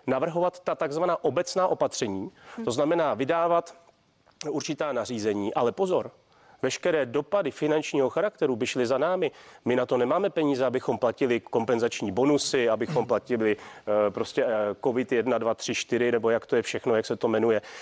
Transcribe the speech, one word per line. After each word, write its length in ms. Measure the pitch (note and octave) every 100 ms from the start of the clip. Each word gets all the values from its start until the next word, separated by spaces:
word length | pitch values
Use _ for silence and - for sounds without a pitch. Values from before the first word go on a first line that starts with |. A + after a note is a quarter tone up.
| -
navrhovat 540 | C3 E3 E3+ F3 -
ta 140 | -
takzvaná 500 | D#3 D#3 D3+ F3 E3
obecná 420 | D3+ B2+ F3 F#3+ F3+
opatření, 640 | D#3 C3+ - A2+ F#2+ C#3+ - - -
to 60 | A3+
znamená 440 | A#2+ D3 E3+ D3
vydávat 600 | G#2+ C3 E3 E3+ E3+ E3+ - _ _ _ _ _ _ D#3
určitá 420 | C#3 - D3 D3+
nařízení. 640 | B2 G#2+ A#2 G#2+ G2+ G2+
Ale 180 | - A#2+
pozor, 380 | - F#3+ D#3 - - _ _ - -
Veškeré 440 | C3 - F3+ D#3+ B2+
dopady 440 | C#3+ C#3+ - D3
finančního 600 | - D3+ D3+ - D3 C3
charakteru 460 | - G3+ - D3+ A2+
by 100 | B2
šly 200 | C3 A#2
za 120 | C3
námi. 320 | D#3+ F#3 D#3 - - -
My 120 | A#2 B2
na 100 | B2
to 100 | B2+
nemáme 340 | B2 E3 G3+
peníze, 340 | E3+ D3+ B2+ C3
abychom 320 | B2 - A2+
platili 420 | A#2 - C3 A#2
kompenzační 720 | - B2 A2+ A#2 A#2 - G#2
bonusy, 560 | F#2+ C#3 C#3+ - C3+ A#2
abychom 380 | G#2+ A2+ C#3 A#2
platili, 500 | G#2+ - A#2+ A2 G#2 - - - G#2 G#2
eh, 40 |
prostě, 340 | G#2 A2+ -
eh, 40 | B2 A2 G#2 G2
covid 280 | C3+ A#2+ A#2+
jedna, 260 | A#2+ A#2 A2+
dva, 160 | A2+
tři, 200 | A2 -
čtyři, 380 | A2 - A#2 A#2+
nebo 180 | A#2 A2+
jak 160 | A2+ -
to 100 | A#2+
je 60 |
všechno, 340 | - A#2 C3 A2
jak 100 | -
se 100 | A#2
to 120 | A#2+
jmenuje. 340 | A2 A#2 G#2+ - -